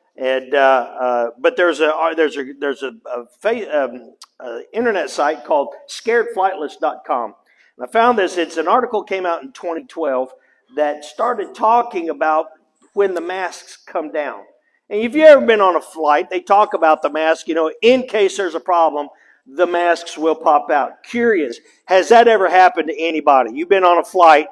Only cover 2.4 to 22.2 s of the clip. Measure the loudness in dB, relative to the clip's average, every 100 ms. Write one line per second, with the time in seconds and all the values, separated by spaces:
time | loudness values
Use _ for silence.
2.4 | -12 -8 -8 -6 -10 -14 -12 -12 -12 _
3.4 | -4 -4 -4 -4 -4 -8 -20 _ -20 _
4.4 | -14 -14 -10 -4 -2 -2 -4 -2 -2 -4
5.4 | -2 -2 -2 -10 -18 -10 -2 -2 -2 -2
6.4 | -4 -4 -10 -6 -6 -6 -6 -6 -6 -12
7.4 | _ _ _ -16 -4 2 2 2 -2 -2
8.4 | -4 -4 0 0 0 -6 -6 -6 -4 -6
9.4 | -10 -12 -10 -10 -10 -6 -4 -2 -4 -12
10.4 | _ _ _ -4 -4 -4 -12 -6 -4 -4
11.4 | -8 -4 0 0 0 -6 -8 -4 -2 -2
12.4 | -4 -14 _ _ _ -2 -2 -2 -8 -8
13.4 | -8 -10 -20 -20 -10 -10 -6 -6 -8 -10
14.4 | -18 _ _ _ _ -6 -2 6 8 8
15.4 | 6 4 2 2 -4 -4 2 2 0 -8
16.4 | 2 2 2 2 2 2 0 -2 -2 -2
17.4 | -4 -2 -4 0 2 2 0 -2 0 -2
18.4 | -6 -6 -2 0 2 0 -8 -14 _ _
19.4 | _ -2 0 2 0 0 -4 -4 -2 0
20.4 | 2 2 2 -2 -2 -8 -10 -2 0 0
21.4 | -4 -8 _ _ 0 0 6 6